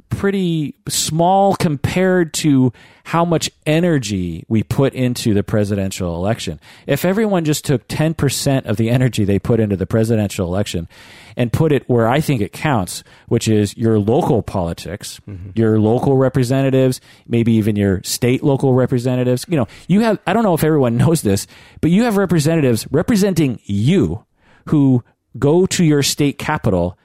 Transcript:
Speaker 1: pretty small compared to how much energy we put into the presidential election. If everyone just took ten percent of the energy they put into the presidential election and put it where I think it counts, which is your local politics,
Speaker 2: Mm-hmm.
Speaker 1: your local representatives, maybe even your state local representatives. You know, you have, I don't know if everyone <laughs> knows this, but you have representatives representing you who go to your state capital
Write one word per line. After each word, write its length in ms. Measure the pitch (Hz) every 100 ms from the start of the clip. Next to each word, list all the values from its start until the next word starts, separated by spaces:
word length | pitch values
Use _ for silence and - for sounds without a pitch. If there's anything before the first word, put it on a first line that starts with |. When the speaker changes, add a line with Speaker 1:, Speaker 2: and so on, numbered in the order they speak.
| -
Speaker 1:
pretty 680 | - 196 196 180 165 147 - -
small 680 | - - 156 170 196 196 185
compared 760 | 175 143 - - 185 185 165
to 400 | - 160 135 127 - - _
how 220 | - 165
much 260 | 170 160 - - -
energy 800 | 156 175 151 104 98 90 82 -
we 140 | 110
put 320 | - - 135
into 400 | - 127 123 120
the 80 | 101
presidential 720 | 98 107 101 101 98 - 90
election. 460 | 85 95 113 - 78 - - -
If 180 | 139
everyone 400 | 180 190 220 190
just 200 | 156 151
took 180 | - 135 -
ten 260 | - 160
percent 520 | 160 139 - - 135 -
of 100 | 104
the 120 | 113
energy 360 | 127 127 110
they 160 | 98 98
put 180 | - 113
into 160 | 110 95
the 80 | 92
presidential 600 | 117 110 113 101 - 87
election 400 | 92 104 90 85 - - - - -
and 160 | 120
put 200 | - 160
it 160 | 143 -
where 180 | 120 113
I 120 | 135
think 200 | 160 135
it 120 | 98
counts, 500 | - 160 123 87 - - - -
which 220 | 120 113
is 280 | 107 104 -
your 220 | 113 110
local 440 | 101 131 170 123
politics, 800 | - 101 85 85 - 90 - - -
Speaker 2:
Mm-hmm. 220 | 95 98 98
Speaker 1:
your 240 | 110 110
local 360 | 107 120 139 135
representatives, 840 | 131 135 120 135 135 131 131 127 - - -
maybe 260 | 117 113
even 200 | 113 107
your 260 | 104 101 95
state 400 | - - 120 127
local 300 | 147 135 139
representatives. 680 | 127 123 123 123 127 123 123 -
You 80 | 165
know, 100 | 113 - -
you 120 | 190
have, 180 | 233 196
I 80 | -
don't 100 | 226
know 100 | 226
if 80 | 165
everyone 340 | 160 156 123 117
<laughs> 60 |
knows 200 | 127 165
this, 260 | 110 98 - - - -
but 100 | 156
you 140 | 180
have 120 | 247 202
representatives 720 | 196 175 143 165 135 113 -
representing 680 | 139 - 226 202 170 143 110
you 600 | - 101 117 190 95 87 _ _ _ _ -
who 360 | 156 139 127 - _ _ 120
go 280 | 143 170 185
to 180 | -
your 180 | 170 147
state 360 | 139 - 147 -
capital 580 | - 151 117 95 87 -